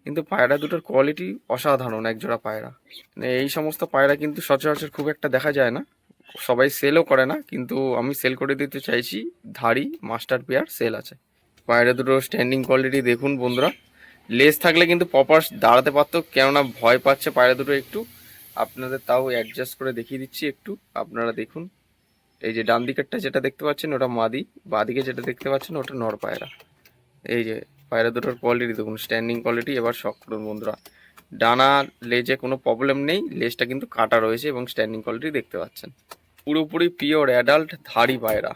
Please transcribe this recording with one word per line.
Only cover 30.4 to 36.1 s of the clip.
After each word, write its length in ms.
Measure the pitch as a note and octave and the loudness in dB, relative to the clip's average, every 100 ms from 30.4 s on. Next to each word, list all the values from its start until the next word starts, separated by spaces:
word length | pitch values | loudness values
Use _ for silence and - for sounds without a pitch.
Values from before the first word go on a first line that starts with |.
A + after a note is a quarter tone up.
| G#2+ | -8
বন্ধুরা, 260 | G#2+ G#2+ - - _ _ - _ G#2 | -8 -8 -8 -14 _ _ -20 _ 0
ডানা 280 | A#2 B2 C3+ C3+ C#3 _ A#2+ | 2 6 6 4 0 _ -2
লেজে 260 | A#2+ B2 C3+ | -2 0 -4
কোনো 120 | B2+ C3+ - | -2 -4 -2
প্রবলেম 320 | A#2 C#3 C3+ C#3+ | 0 0 0 0
নেই, 100 | F#3 E4 A#2+ | -2 -4 -4
লেজটা 260 | A#2 - B2 | -4 -2 -4
কিন্তু 140 | C3 A#3+ - | -4 -6 -2
কাটা 220 | A3+ A#2 | 2 4
রয়েছে 280 | A2 A#2 D3 | 2 -2 -4
এবং 100 | B2+ B2 | -6 -6
স্ট্যান্ডিং 280 | - A2 A2+ | -4 -4 -4
কোয়ালিটি 280 | A2 A2+ D#3 | -8 -6 -4
দেখতে 240 | D3 - F2 | -6 -6 -10
পাচ্ছেন। 320 | E2 - - _ _ | -10 -12 -20 _ _